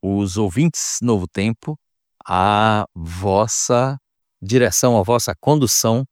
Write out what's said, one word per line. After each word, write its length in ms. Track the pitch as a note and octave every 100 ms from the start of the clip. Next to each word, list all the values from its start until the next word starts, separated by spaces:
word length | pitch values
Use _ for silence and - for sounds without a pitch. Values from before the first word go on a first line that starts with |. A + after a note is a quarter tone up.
os 340 | F#2+ G2 G2 F#2+
ouvintes 600 | G#2 F2+ E3 - - -
Novo 260 | A#2+ G#2+ F2+
Tempo 520 | - G#2 A2+ - D3+ _ _ _ _ -
à 580 | F2+ F#2+ G#2 A2 G#2+ -
vossa 1040 | F2+ E2 F2 G2+ F#2+ A2+ - - A#2+ C3 C#3 _ _ _ _
direção, 560 | G2 B2+ A#2+ A2+ B2+ A#2
à 60 |
vossa 300 | F#2+ A#2+ A#2 -
condução 640 | - D3+ B2+ - A2+ A#2 C3+